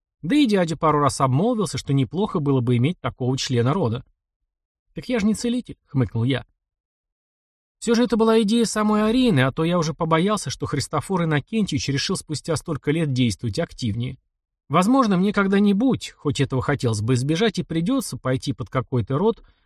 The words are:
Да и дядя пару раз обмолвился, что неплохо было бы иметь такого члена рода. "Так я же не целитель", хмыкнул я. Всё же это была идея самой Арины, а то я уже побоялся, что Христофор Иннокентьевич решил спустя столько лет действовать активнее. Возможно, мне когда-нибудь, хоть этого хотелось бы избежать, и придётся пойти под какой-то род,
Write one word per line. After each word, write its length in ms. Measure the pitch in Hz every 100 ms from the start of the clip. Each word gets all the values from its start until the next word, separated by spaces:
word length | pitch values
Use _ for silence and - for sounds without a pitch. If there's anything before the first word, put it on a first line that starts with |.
| _ _
Да 140 | 151 294
и 100 | 269
дядя 300 | 196 170 156
пару 220 | 160 151
раз 220 | 143 -
обмолвился, 580 | 135 131 220 233 180 -
что 160 | -
неплохо 460 | 139 131 160 214 180
было 200 | 143 135
бы 160 | 117 120
иметь 240 | 135 180
такого 380 | 127 - 123 135
члена 340 | - 120 120
рода. 320 | 180 127 120 - _ _ _ _ _ _ _ _
"Так 140 | - -
я 100 | 240
же 80 | 202
не 80 |
целитель", 440 | 208 240 247 - - _
хмыкнул 380 | 135 120 117
я. 200 | 120 131 - _ _ _ _ _ _ _ _ _ _ _ _ _
Всё 140 | -
же 100 | 233
это 140 | 247 226
была 240 | 226 226
идея 240 | 208 233 220
самой 420 | 214 214 214 214
Арины, 320 | 254 254 143
а 120 | 131
то 120 | 143
я 140 | 165 175
уже 160 | 160
побоялся, 560 | 151 160 160 190 214 139
что 160 | - 143
Христофор 580 | 143 - 151 - 190
Иннокентьевич 640 | 165 147 - 220 196 143 -
решил 260 | 139 -
спустя 400 | 180 - 151 - 156
столько 340 | - 147 -
лет 240 | 156 156
действовать 440 | 127 120 - 117 127
активнее. 600 | 170 - 120 110 127 131 _ _ _ _ _
Возможно, 480 | 151 190 269 226 180
мне 160 | 196
когда-нибудь, 800 | 202 196 196 208 196 262 185 -
хоть 300 | - 151 135
этого 200 | 135 131
хотелось 400 | - 143 123 107
бы 140 | 110
избежать, 440 | 127 139 165 226 -
и 40 |
придётся 560 | - 165 170 269 - 127
пойти 340 | 131 131 -
под 160 | - 120
какой-то 480 | 131 - 127 104 135
род, 260 | 214 226 - _